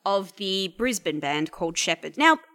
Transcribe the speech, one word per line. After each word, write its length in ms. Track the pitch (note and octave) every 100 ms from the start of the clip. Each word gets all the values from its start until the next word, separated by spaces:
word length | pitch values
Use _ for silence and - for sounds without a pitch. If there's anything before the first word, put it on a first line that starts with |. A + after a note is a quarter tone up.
of 320 | G3 G3 F#3+ -
the 380 | G3 F#3+ F#3+ E3+
Brisbane 440 | B3 G#3 E3+ D3+
band 300 | C#3+ D3 D#3+
called 280 | - E3 E3
Shepherd. 400 | - E3 D#3 A#3+
Now, 220 | D4+ D#4 -